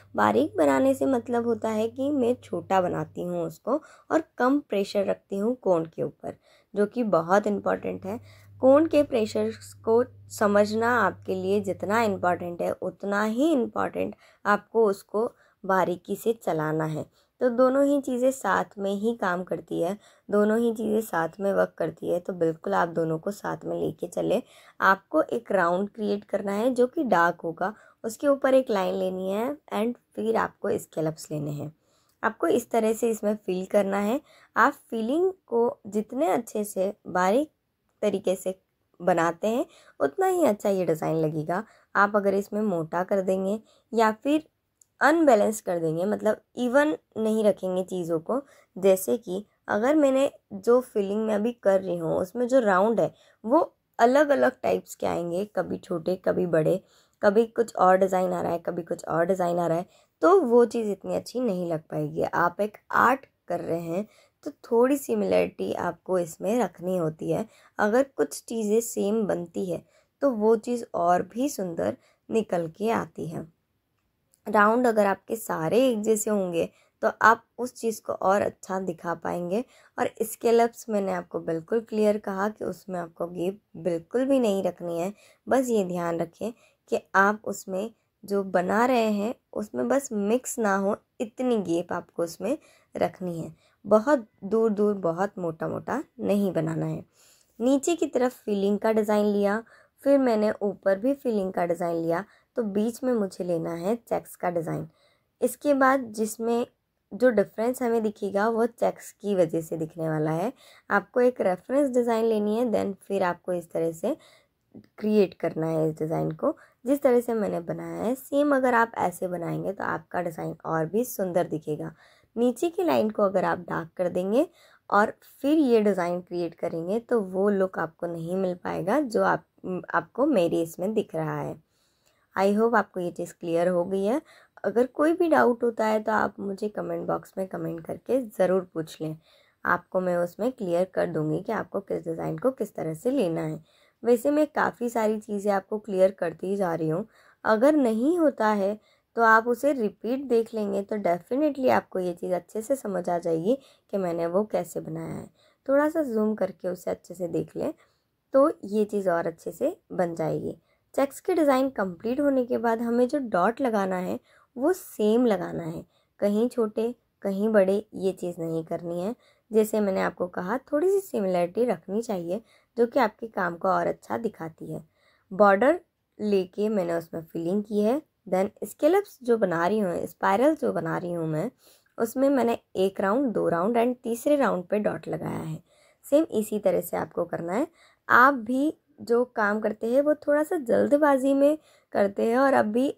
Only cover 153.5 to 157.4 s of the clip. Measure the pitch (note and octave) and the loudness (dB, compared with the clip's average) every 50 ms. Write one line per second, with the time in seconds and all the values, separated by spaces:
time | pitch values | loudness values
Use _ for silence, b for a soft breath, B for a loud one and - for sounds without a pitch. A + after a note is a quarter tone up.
153.5 | C4+ C#4 b b b b b b - G3 F#3 F3 E3 E3+ E3+ E3+ F3 G3+ G#3+ G#3+ | 0 -2 b b b b b b -4 -4 -2 -2 -2 -2 -2 0 0 0 0 0
154.5 | - F3 F3 - - E3 D#3+ D#3 D#3+ E3 E3 D#3+ - - - - b b b b | -2 -4 -4 -4 -8 -10 -8 -8 -8 -8 -8 -8 -10 -10 -12 -16 b b b b
155.5 | b b _ C4+ C4+ C#4+ D4+ D4+ D#4+ E4 D4 B3+ A3 A3 G#3+ G#3+ G#3+ - F#3+ G3 | b b _ 0 2 2 2 2 0 0 -2 0 0 0 0 0 0 0 -2 -4
156.5 | - _ - F3+ F3+ - - F#3 F3+ - - - F3 F#3 F3+ E3 E3+ D#3+ | -4 _ -8 -6 -6 -6 -6 -6 -8 -8 -10 -14 -10 -8 -6 -4 -4 -4